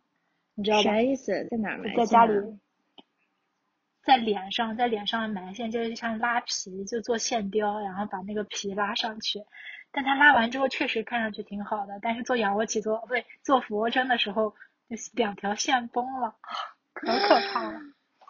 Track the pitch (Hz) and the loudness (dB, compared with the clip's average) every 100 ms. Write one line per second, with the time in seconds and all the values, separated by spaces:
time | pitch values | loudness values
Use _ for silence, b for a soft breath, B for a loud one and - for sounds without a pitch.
0 | _ _ _ _ _ - 202 214 214 214 | _ _ _ _ _ -4 2 4 4 4
1 | 254 269 - 180 - 233 190 - 208 240 | 2 0 -2 -2 -2 -4 -4 -4 -2 0
2 | 220 233 226 202 220 - _ _ _ - | 6 8 8 4 -2 -12 _ _ _ -20
3 | - _ _ _ _ _ _ _ _ _ | -20 _ _ _ _ _ _ _ _ _
4 | - 254 220 196 196 - 226 220 247 214 | 4 4 4 -2 -4 -4 -2 0 0 0
5 | 202 226 220 190 185 202 226 233 226 233 | -2 -4 -2 -6 -8 -8 -4 -2 -4 -4
6 | 233 220 240 240 - - 190 190 202 233 | -6 -2 0 0 -2 -8 -6 -10 -6 -4
7 | 233 226 - 240 196 214 208 214 196 185 | -2 -2 0 -2 0 0 0 -2 -6 -6
8 | 208 190 202 208 202 - 202 196 202 233 | -6 -6 -6 -6 -6 -6 -6 -2 -2 -2
9 | 226 220 - 202 - B B B B 285 | -6 -6 -8 -8 -10 B B B B -4
10 | 269 277 294 247 226 269 262 - 262 226 | 0 6 8 8 4 0 0 0 -2 -2
11 | 208 240 220 208 - 202 202 214 202 202 | -2 -4 -4 -6 -10 -8 -6 -4 -6 -6
12 | 226 233 240 240 202 202 226 214 214 220 | -4 -2 0 2 2 2 0 -2 -2 -2
13 | 220 240 - B - 254 - 208 226 262 | -2 -4 -4 B 2 2 2 -2 0 0
14 | 262 233 208 202 214 - B B - 220 | 2 0 0 0 -2 -4 B B -14 -12
15 | - 226 208 190 202 214 311 254 240 240 | -8 -2 -2 -2 -4 -2 0 0 0 -4
16 | 254 269 226 - B B B B _ - | -4 -4 -6 -6 B B B B _ -8
17 | - 392 403 294 - - 330 311 294 _ | 0 2 6 6 4 -4 -4 -8 -14 _
18 | _ _ | _ _